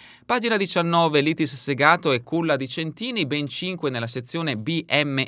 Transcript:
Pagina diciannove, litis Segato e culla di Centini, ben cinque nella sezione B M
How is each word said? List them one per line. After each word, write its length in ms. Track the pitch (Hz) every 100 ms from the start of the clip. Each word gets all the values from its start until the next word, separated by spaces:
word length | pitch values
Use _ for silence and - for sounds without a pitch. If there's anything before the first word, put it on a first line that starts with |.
| - - -
Pagina 300 | 247 233 220
diciannove, 640 | 190 185 170 170 165 151
litis 340 | 147 160 147
Segato 560 | 131 - 131 143 170 165
e 140 | 127
culla 320 | 120 165 165 139
di 100 | 131
Centini, 580 | - 160 156 233 233
ben 220 | 143 147 143
cinque 420 | - 185 180 147
nella 200 | 123 117
sezione 480 | 127 123 165 160 113
B 280 | 110 165 -
M 340 | 143 147 135